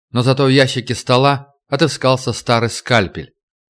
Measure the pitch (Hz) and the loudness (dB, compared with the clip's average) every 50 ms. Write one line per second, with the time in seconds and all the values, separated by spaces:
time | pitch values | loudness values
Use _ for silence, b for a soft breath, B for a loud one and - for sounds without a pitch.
0 | _ _ 117 123 117 131 131 139 139 135 131 139 131 131 - 127 - - 113 - | _ _ -4 0 0 0 2 2 2 2 4 2 2 0 -2 -6 -6 -6 -8 -6
1 | - - 123 127 139 143 139 135 - _ _ _ _ - 139 139 160 135 - - | -2 0 2 2 4 2 0 -2 -6 _ _ _ _ -8 -2 0 0 0 0 0
2 | - 131 131 127 - 123 107 - - - 117 113 117 110 - - - - 123 110 | 0 0 0 0 -2 -6 -6 -6 -2 0 0 0 0 -2 -6 -8 -4 0 2 2
3 | 92 82 - 82 71 _ _ _ _ _ _ _ _ | 2 0 -6 -14 -14 _ _ _ _ _ _ _ _